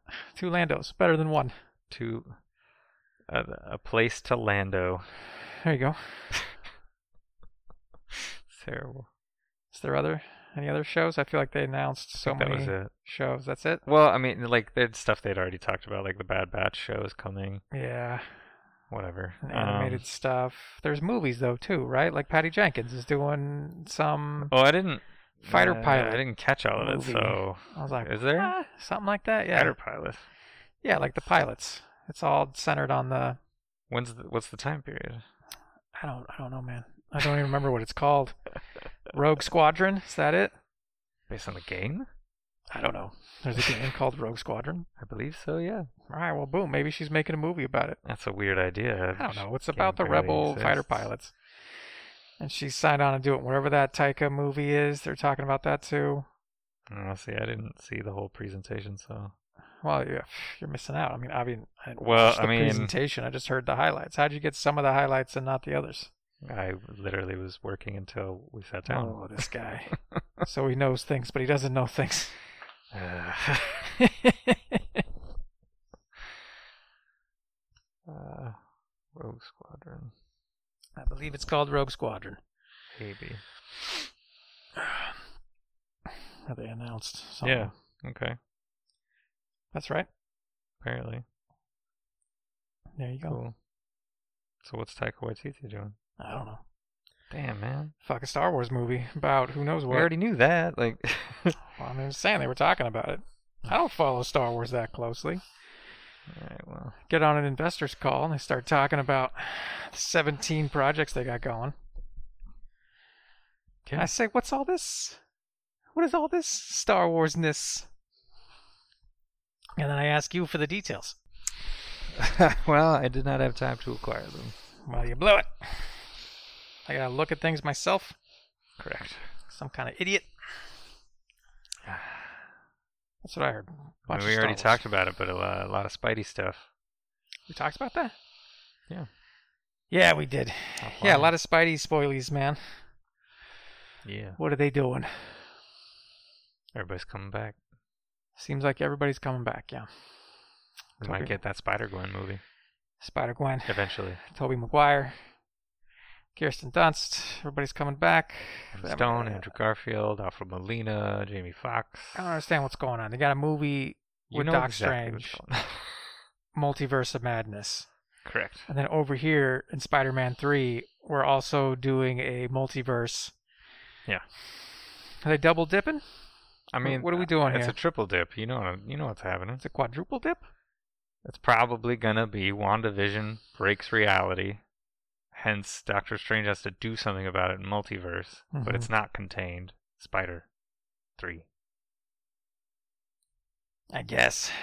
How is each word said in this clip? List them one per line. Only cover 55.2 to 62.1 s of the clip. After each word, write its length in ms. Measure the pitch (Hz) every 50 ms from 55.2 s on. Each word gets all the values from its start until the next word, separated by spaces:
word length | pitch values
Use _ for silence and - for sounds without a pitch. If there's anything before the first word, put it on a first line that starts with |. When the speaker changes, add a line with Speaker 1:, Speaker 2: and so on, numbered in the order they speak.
| - 143 139 139 139
Speaker 1:
about 200 | 139 135 - -
that, 180 | 151 147 143
too. 420 | - - 147 143 143 143 143 139 139 - _ _ _ _ _ _ _ _ _ _ _ -
Speaker 2:
Oh, 240 | 107 101 98 95 98
see, 180 | 98 - 113
I 120 | 107 107 110
didn't 380 | 110 117 110 107 107 - -
see 180 | - - 107 107
the 120 | 101 104
whole 180 | 98 101 98 95
presentation, 640 | - - 107 104 95 98 92 - 107 104 98 101 101
so. 360 | 98 - - 110 107 104 101 - _ _ _ _ - - - - - -
Speaker 1:
Well, 240 | 151 147 139 131 139
yeah, 140 | 135 131 - - - - - - - -
you're 100 | - 151
missing 260 | 143 139 - - 139
out. 160 | 151 156 127
I 60 | 127 123
mean, 120 | 127 -
I 140 | - 131 120
mean, 220 | 123 120 110 - - _ - -
I 60 | 123
didn't 120 | 120 113
Speaker 2:
Well, 240 | - 117